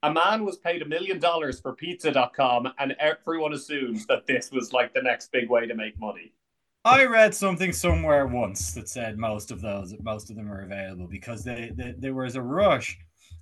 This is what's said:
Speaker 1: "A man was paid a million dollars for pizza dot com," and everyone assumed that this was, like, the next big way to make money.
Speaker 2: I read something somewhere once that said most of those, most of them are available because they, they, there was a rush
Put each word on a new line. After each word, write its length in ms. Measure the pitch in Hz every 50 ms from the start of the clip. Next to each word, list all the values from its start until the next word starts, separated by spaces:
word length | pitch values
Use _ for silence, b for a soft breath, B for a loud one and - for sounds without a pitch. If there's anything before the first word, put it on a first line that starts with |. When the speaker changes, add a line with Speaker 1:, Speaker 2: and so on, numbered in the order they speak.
| -
Speaker 1:
"A 100 | 151 156
man 320 | 160 175 196 220 220 214
was 120 | 196 185
paid 240 | - - 170 175 165
a 40 | 147
million 340 | 147 156 175 190 190 185 151
dollars 400 | 165 170 170 165 151 131 127 -
for 140 | - 131 127
pizza 380 | - 156 175 175 - 160 156
dot 220 | 139 135 123 - -
com," 360 | - 135 123 123 120 123 127 - -
and 160 | 139 135 135 -
everyone 540 | 151 156 156 - - 165 165 160 151 151 151
assumed 480 | 139 - - 147 139 131 120 110 107 - -
that 180 | 135 - -
this 240 | - 127 - - -
was, 220 | 131 127 117 - 127
like, 200 | 123 120 - -
the 80 | 131
next 300 | 127 123 113 - - -
big 180 | - 127 123 117
way 160 | 120 117 117
to 80 | 117 113
make 240 | 110 107 110 - -
money. 340 | 110 104 92 87 87 - _ _ _ _ _ _ _ _ _ _ -
Speaker 2:
I 220 | 226 262 277 269
read 280 | 247 226 226 214 202 208
something 380 | - 196 190 180 160 190 180
somewhere 560 | - - - 175 156 160 160 156 147 143 139
once 460 | 123 123 123 113 92 95 - - - -
that 160 | 120 107 -
said 280 | - 123 117 110 104
most 340 | 110 117 110 104 107 107 -
of 100 | 113 90
those, 340 | 104 107 101 98 92 87 107 -
most 280 | 107 113 107 104 - -
of 60 | 104
them 160 | 110 107 104
are 100 | 98 95 98
available 440 | 92 101 98 95 95 95 90 90
because 360 | 87 98 95 - 117 117 104 -
they, 280 | 127 120 120 117 117 -
they, 200 | 131 123 123 -
there 160 | - 135 135 135
was 220 | 131 127 120 117
a 60 | 131
rush 560 | 120 123 147 185 208 190 147 117 - - - - - _ _ b b b b b